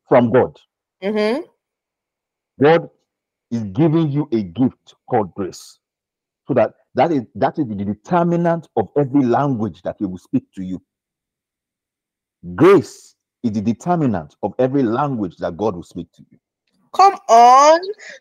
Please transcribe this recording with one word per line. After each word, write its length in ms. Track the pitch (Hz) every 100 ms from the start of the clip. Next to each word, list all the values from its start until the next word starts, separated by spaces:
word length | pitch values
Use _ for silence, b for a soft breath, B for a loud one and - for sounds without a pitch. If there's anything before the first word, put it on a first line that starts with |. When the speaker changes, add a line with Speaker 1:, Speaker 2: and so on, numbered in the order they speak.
| -
Speaker 1:
from 240 | 135 120
God. 260 | 123 87 - _ _ _ _
Speaker 2:
Mm-hmm. 380 | 190 214 214 262 - _ _ _ _ _ _ _ _ _ _ -
Speaker 1:
God 260 | 139 165 - _ _ _ _ _ -
is 120 | 120
giving 460 | 220 95 160 160 160
you 200 | 139 151
a 120 | 113
gift 520 | 95 85 127 - _ _ -
called 260 | 120 98 -
grace. 440 | 92 - - _ _ _ _ _ _ _ -
So 60 |
that, 200 | 127 110 _ _ -
that 160 | 165
is, 120 | 147 110 104
that 240 | 135 160
is 80 | 131
the 80 | 101
determinant 960 | 101 104 - 180 175 170 170 170 - -
of 100 | - -
every 280 | 139 143 127
language 560 | 120 143 123 107 82
that 160 | 92 -
he 60 | 123
will 120 | 90
speak 320 | _ 131 -
to 100 | -
you. 180 | 92 90 _ _ _ _ _ _ _ _ _ _ _ _ _ _ _ _ 87 90
Grace 600 | 165 196 - - - _ _ _
is 80 | 120
the 100 | 107
determinant 760 | 104 110 170 175 139 92 78 -
of 120 | 101 -
every 260 | 127 139
language 520 | 120 120 147 123 98 80
that 220 | 87 82
God 180 | 107 87
will 80 |
speak 260 | 80 - 82
to 100 | _ -
you. 80 | _ _ _ _ _ _
Speaker 2:
Come 220 | - 392 381 -
on. 540 | 233 240 262 294 330 381 427 B B